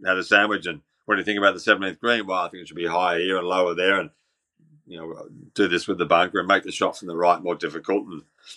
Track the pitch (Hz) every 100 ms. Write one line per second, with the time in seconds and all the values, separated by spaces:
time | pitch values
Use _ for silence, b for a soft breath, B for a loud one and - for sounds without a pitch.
0 | 92 92 90 104 104 98 87 76 _ _
1 | - 101 98 101 98 92 - 98 95 82
2 | 117 117 98 92 85 90 82 82 85 85
3 | 90 85 92 95 90 92 90 85 92 98
4 | 78 - _ _ _ _ _ 151 _ 82
5 | 80 80 - - - - 95 85 - 90
6 | 82 87 90 95 87 98 92 - 92 -
7 | 92 82 87 82 87 85 80 80 78 98
8 | 92 78 - _ b